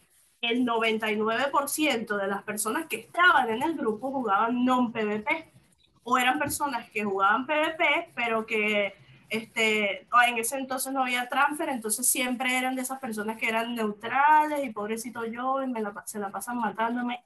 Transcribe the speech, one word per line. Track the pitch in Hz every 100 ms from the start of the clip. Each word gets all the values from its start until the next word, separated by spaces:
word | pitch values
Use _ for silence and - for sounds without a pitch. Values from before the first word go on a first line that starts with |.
| _ _ _ _
el | 233 247
noventa | 247 233 226 220 220
y | 214
nueve | 214 226 277
por | 285 277
ciento | - 302 233 214 208
de | 196
las | 196
personas | - 214 214 302 320
que | -
estaban | - - 359 311 240
en | 220
el | 302
grupo | 302 247 214 262
jugaban | 269 226 196 226 247
non | 247 254 240
P | 226
V | 214 214
P, | 247 320 - - _ _ _ _
o | - 247
eran | 254 277
personas | 285 - 294 233 -
que | 214
jugaban | 208 190 262 262 262
P |
V | 302 320
P, | 320 285 302 339
pero | - 233 226 220
que, | 226 214 208 196 - - - -
este, | 220 226 226 220 214 202 - -
o | 233 240
en | 233
ese | 226 269
entonces | 262 262 262
no | 269
había | 254 247 247
transfer, | 262 285 294 311
entonces | 254 214 214 247
siempre | 277 247 240 254 254
eran | 262 262
de |
esas | 254 262
personas | 233 214 208 226
que | 240
eran | 226 233
neutrales | 240 214 208 226 254 285 302 302 294
y | 269
pobrecito | 214 208 226 240 233 226
yo, | 233 262 269
y | 262
me | 233
la | 208
pa-, | 208 -
se | 214
la | 196
pasan | 240 - 240
matándome, | 214 202 226 240 240 240